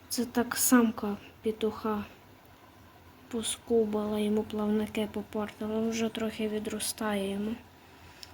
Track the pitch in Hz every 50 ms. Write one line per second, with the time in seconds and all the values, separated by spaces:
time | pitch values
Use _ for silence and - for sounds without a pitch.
0 | - - - - 233 240 - 247 233 240 - - - - 262 247 233 220 214 -
1 | - 208 202 - - - - - - 220 220 220 - 214 214 - - 220 214 208
2 | 202 - - - - - - - - - - - - - - - - - - -
3 | - - - - - - - 233 220 - - - - - 240 226 220 208 208 214
4 | 208 208 214 214 214 208 214 214 214 214 - 214 208 208 208 214 214 208 - 220
5 | 214 208 - 214 208 - - 220 208 208 - - 220 214 214 220 220 226 226 226
6 | 226 220 220 226 226 220 - - 220 214 208 214 214 226 220 214 - - - -
7 | 226 214 208 202 196 196 196 202 208 214 233 233 - - - - - - - -
8 | - - - - - -